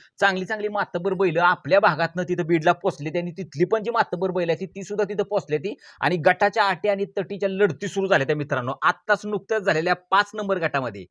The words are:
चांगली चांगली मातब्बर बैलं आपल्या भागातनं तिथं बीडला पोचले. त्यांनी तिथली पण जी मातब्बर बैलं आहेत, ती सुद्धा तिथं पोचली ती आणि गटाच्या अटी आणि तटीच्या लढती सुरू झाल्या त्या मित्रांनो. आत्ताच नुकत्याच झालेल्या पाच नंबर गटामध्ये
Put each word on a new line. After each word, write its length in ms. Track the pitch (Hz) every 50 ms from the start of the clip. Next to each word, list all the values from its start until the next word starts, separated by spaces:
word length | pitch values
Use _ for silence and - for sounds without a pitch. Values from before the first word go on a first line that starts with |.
| - _ _ -
चांगली 240 | 196 196 190 185 185
चांगली 240 | 175 220 214 208 208
मातब्बर 460 | 208 202 190 - - 175 170 196 190
बैलं 260 | 175 196 180 156 165
आपल्या 400 | 175 175 180 - - 139 175 202
भागातनं 420 | 214 190 156 139 165 160 - 180 180
तिथं 240 | 175 180 175 170
बीडला 260 | 156 175 160 151 175 175
पोचले. 380 | 175 - 190 - - 147 156
त्यांनी 200 | 156 175 175 175
तिथली 340 | 165 - - - - 139 175
पण 180 | 156 220 220 202
जी 80 | 226
मातब्बर 400 | 226 226 202 - 196 170 190 185
बैलं 220 | 175 185 175 165 160
आहेत, 160 | 165 190 180
ती 160 | - 196 190
सुद्धा 200 | - 208 202 208 175
तिथं 140 | 208 180 196
पोचली 360 | - 208 196 - - 147 151
ती 160 | 143 202 269 _ _ - - -
आणि 160 | - 147 175
गटाच्या 480 | 170 143 180 180 - 202 202 196 226 208
अटी 240 | 196 185 165 - 208
आणि 160 | 202 196 202 - - 202
तटीच्या 300 | 180 139 202 180 196 196
लढती 400 | 190 190 208 190 - - 202 180
सुरू 180 | - 196 190
झाल्या 200 | 185 190 147 135
त्या 100 | 131 151
मित्रांनो. 360 | 147 143 143 147 131 120 127 139 - -
आत्ताच 440 | 180 180 - _ - 208 196 -
नुकत्याच 360 | 208 208 190 - - 220 220 185
झालेल्या 320 | 190 160 156 170 180 180
पाच 360 | 180 _ - 185 196 202 - -
नंबर 240 | 214 208 196 190 180
गटामध्ये 480 | 165 151 - 139 131 117 101 101 87 -